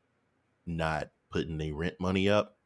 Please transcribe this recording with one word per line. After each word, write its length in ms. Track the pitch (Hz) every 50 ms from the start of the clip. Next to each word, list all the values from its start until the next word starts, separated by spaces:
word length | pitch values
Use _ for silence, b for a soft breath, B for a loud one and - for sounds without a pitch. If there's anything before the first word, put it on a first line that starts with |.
| _ _ _ _ _ _ _ _ _ _ _ _ -
not 460 | 87 85 80 82 80 80 78 - - _ _ _ _
putting 260 | - 85 76 80 80 76
their 160 | 78 78 76
rent 260 | 73 85 90 - -
money 300 | 90 92 95 95 95 101
up. 280 | 104 107 104 - - _ _